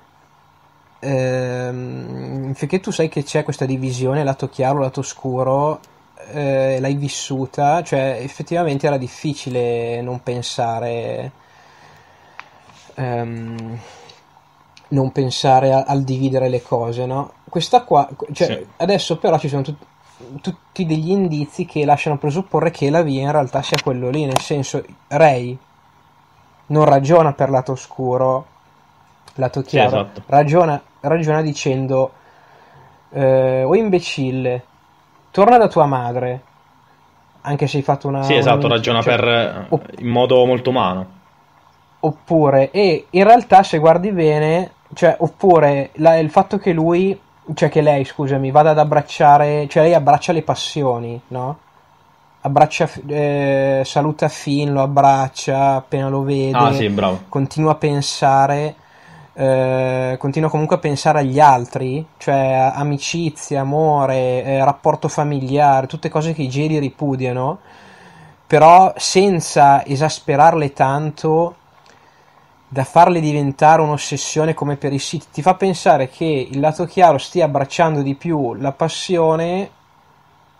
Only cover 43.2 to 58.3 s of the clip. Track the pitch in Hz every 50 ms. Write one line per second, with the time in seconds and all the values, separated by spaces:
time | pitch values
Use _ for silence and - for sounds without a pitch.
43.2 | 202 214 240 247 202 - 185 190 190 - 170 156 156 160 170 175 185 214 196 170
44.2 | 160 151 151 151 151 156 165 180 185 - _ _ _ _ 151 - 180 160 - -
45.2 | 165 160 - - 196 190 170 160 151 143 139 139 139 - _ 151 156 165 165 165
46.2 | 156 151 - 196 185 - 214 196 - 196 165 160 160 165 175 180 190 196 190 -
47.2 | _ _ _ _ _ 160 151 - 170 147 - 156 151 147 143 139 131 - - -
48.2 | 143 135 139 135 135 131 135 147 156 160 151 151 151 151 151 147 139 - - -
49.2 | 156 143 143 147 147 147 147 151 147 139 - 175 175 170 175 156 139 143 147 151
50.2 | - - 165 156 - - 131 - - - - 151 139 127 120 117 120 117 120 117
51.2 | _ _ 123 127 127 135 156 _ _ _ _ _ _ _ _ _ _ _ _ _
52.2 | _ _ _ _ - 139 135 147 156 151 - - 165 - - - - 143 147 151
53.2 | 147 143 143 143 139 139 139 135 135 139 135 135 135 - - 147 147 156 151 -
54.2 | 160 147 - - - 147 139 147 147 143 139 139 135 143 139 139 139 139 135 135
55.2 | 135 135 - - - 147 135 135 135 135 135 131 - - 151 135 135 135 139 139
56.2 | 135 139 139 135 135 135 123 123 120 117 - - 110 101 101 104 95 92 92 95
57.2 | - - - 139 135 - - 156 156 156 151 - 156 147 143 143 135 - - -
58.2 | 151 135